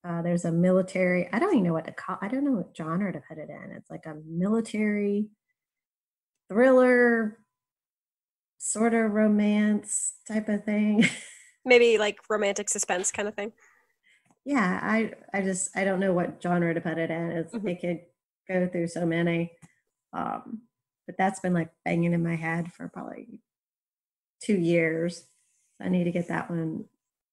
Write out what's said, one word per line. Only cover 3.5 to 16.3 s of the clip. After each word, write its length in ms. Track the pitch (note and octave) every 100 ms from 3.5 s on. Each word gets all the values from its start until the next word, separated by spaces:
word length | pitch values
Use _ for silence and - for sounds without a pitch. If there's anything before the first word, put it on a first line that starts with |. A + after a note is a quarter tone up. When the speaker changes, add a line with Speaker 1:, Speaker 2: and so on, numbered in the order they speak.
Speaker 1:
in. 220 | D3 -
It's 180 | - _
like 160 | D#3+ E3
a 80 | D3+ D#3
military 1040 | E3 F#3+ A3+ A3+ G#3+ G#3+ G#3 G3+ G3+ G#3 _ _ _ _ _ _ _ _ _ _ _ _
thriller, 880 | G3 B3+ B3+ B3+ B3 A#3+ A#3 A3 - _ _ _ _ _ _ _ _ _ _ _ _
sort 360 | - G#3 A3+
of 160 | A3+ A3
romance 1000 | G#3 G#3+ G#3 G#3 G#3 G#3+ G#3 G#3 - - - -
type 200 | G#3+ G#3+
of 160 | G#3
thing. 400 | G#3+ G#3 G#3+ G#3
<laughs> 600 | A3+ - - - - _
Speaker 2:
Maybe, 340 | B3+ B3 A#3+ A3
like, 200 | G#3 G#3 _
romantic 380 | G#3+ G3+ G3 G3+
suspense 420 | G#3 - F3+ F#3+
kind 180 | - G#3
of 60 |
thing? 180 | G#3 G#3 _ _ _ _ _ _ _ _ _
Speaker 1:
Yeah, 340 | C4 C#4+ F#3 F#3
I, 300 | - A3 A3 - -
I 80 | G3
just, 340 | F#3+ F#3 - -
I 80 |
don't 140 | G3 F#3+
know 120 | G3
what 280 | F3+ F3